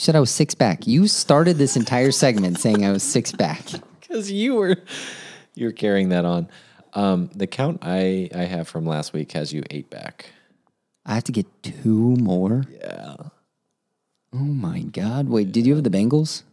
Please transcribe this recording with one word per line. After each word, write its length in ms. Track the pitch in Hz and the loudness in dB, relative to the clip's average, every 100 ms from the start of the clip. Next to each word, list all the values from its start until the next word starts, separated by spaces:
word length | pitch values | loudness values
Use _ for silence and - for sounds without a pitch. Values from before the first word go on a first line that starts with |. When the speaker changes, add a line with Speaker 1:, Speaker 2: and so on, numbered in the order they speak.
Speaker 1:
said 120 | - 156 | 2 4
I 40 | |
was 100 | 127 | 4
six 240 | - 147 | 2 0
back. 320 | - 117 82 - | 2 2 2 2
You 200 | 151 208 | 4 4
started 480 | - - 147 170 156 | 2 4 4 4 4
this 200 | 139 123 | 2 2
entire 340 | 110 123 131 | 0 2 2
segment 460 | 131 139 107 92 87 | 4 4 4 0 0
saying 260 | 117 104 | 2 2
I 80 | 98 | 2
was 100 | 98 | 0
six 300 | - 123 - | 0 -2 -2
back. 300 | - 87 156 - 165 - | -2 -2 -4 -10 -14 -14
Speaker 2:
<laughs> 220 | - - | -20 -10
'Cause 220 | 254 196 | -8 -6
you 240 | 196 240 240 | -2 0 2
were, 200 | 185 180 - - - - - - _ | 2 0 -4 -14 -14 -16 -18 -20 _
you 120 | - 117 | -6 -6
were 60 | |
carrying 380 | - 104 98 92 | -2 0 2 2
that 140 | 90 87 | 2 0
on. 220 | 87 85 - - _ _ | 0 -4 -10 -20 _ _
Um, 380 | 101 101 92 87 | -2 0 0 -2
the 120 | 101 95 | -6 -6
count 320 | - 139 170 | -2 -4 -4
I, 460 | 85 92 95 95 90 | -4 -2 0 0 -4
I 100 | 90 | -4
have 240 | 90 90 82 | -4 -4 -6
from 160 | 82 | -6
last 280 | 80 76 76 | -4 -4 -4
week 180 | 78 76 | -6 -6
has 200 | 80 73 | -6 -6
you 100 | 76 - | -6 -8
eight 180 | 73 - | -10 -12
back. 380 | - - - - _ _ _ _ _ _ _ - | -14 -16 -18 -20 _ _ _ _ _ _ _ -6
Speaker 1:
I 80 | |
have 100 | 110 | -4
to 80 | - | -2
get 140 | 113 95 _ | -4 -4 _
two 520 | - - 113 110 120 123 | -14 -4 2 4 4 2
more? 480 | 107 90 95 123 131 | 2 2 2 0 -2
Speaker 2:
Yeah. 460 | - 50 50 52 67 - - _ _ _ _ _ _ _ _ _ | -8 -14 -14 -16 -16 -18 -20 _ _ _ _ _ _ _ _ _
Speaker 1:
Oh, 20 | 127 | -6
my 420 | 143 139 90 87 | -4 -2 -4 -6
God! 460 | - 87 104 131 139 | -6 -6 -4 -2 0
Wait, 220 | 117 98 | 0 2
did 160 | 113 120 | 2 4
you 80 | |
have 80 | 147 | 4
the 60 | 127 | 2
Bengals? 520 | 95 110 151 156 - - | 2 4 2 2 -4 -14